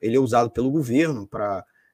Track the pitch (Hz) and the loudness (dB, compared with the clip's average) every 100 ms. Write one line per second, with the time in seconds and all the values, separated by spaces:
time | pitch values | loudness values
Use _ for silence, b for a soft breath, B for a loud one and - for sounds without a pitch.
0 | 117 127 127 120 117 - 131 156 123 127 | 0 2 4 2 2 0 0 0 0 2
1 | 165 123 98 104 104 95 - _ _ | 2 -2 -8 -6 -4 -6 -10 _ _